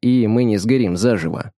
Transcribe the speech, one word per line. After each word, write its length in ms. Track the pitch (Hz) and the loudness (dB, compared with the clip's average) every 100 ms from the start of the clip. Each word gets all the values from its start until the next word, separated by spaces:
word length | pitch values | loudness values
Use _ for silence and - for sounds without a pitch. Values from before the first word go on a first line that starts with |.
и 240 | 123 127 110 | 0 2 2
мы 160 | 117 | 2
не 140 | 120 104 | 0 0
сгорим 400 | 110 131 101 87 | 0 0 0 0
заживо, 560 | 120 104 80 - - | 0 0 -2 -6 -10